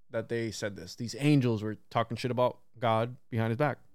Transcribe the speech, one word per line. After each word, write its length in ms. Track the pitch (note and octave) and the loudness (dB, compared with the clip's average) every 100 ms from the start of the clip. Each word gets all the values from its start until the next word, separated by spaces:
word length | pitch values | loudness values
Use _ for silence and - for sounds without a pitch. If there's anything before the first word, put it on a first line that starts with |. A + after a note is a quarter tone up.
| - | -8
that 180 | A#2 G#2 | -6 -4
they 220 | A#2 A#2 | -4 -4
said 240 | - G#2+ F#2+ | -4 -6 -6
this. 200 | E2+ - | -12 -10
These 180 | A#2+ A2 | -10 0
angels 420 | C#3+ D3 B2 A2 | 4 6 4 0
were 140 | G#2+ G#2+ - | -2 -8 -4
talking 280 | A#2+ A2+ A#2 | -2 -2 -4
shit 140 | B2+ | -4
about 260 | A#2+ B2 - - A#2+ | 0 0 0 -14 -2
God 360 | A#2 A2 A#2+ B2+ - | 2 2 0 -6 -6
behind 200 | A2+ A2+ | -2 0
his 60 | A#2 | 0
back. 200 | D3 - - | 0 -2 -12